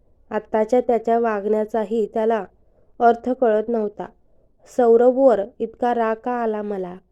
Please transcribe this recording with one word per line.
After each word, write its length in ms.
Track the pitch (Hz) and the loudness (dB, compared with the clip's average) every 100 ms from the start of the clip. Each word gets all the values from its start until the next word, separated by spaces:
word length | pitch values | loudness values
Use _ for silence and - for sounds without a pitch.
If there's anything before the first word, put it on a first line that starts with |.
| _ _ - | _ _ -10
आत्ताच्या 520 | 214 - 220 214 247 | -10 -4 -2 0 0
त्याच्या 380 | 247 233 226 233 | 0 -2 0 0
वागण्याचाही 880 | 233 208 208 214 214 226 202 226 202 | 0 -2 -2 -2 -2 -4 -4 -4 -4
त्याला 320 | 226 220 220 185 _ _ _ _ - | -2 -2 -2 -4 _ _ _ _ 0
अर्थ 300 | 233 233 247 | 2 2 -2
कळत 400 | 254 240 214 220 | -2 0 0 -2
नव्हता. 360 | 233 208 208 180 _ _ _ _ _ _ - | -4 -4 -8 -16 _ _ _ _ _ _ 0
सौरभवर 640 | 240 233 247 254 269 202 214 - | 4 6 6 4 4 4 -2 -6
इतका 360 | 220 - 240 233 | -10 -4 -2 0
राग 200 | 220 220 | -2 -4
का 80 | 247 | -6
आला 300 | 247 226 214 | -4 -4 -4
मला, 340 | 208 196 180 185 _ | -6 -6 -8 -12 _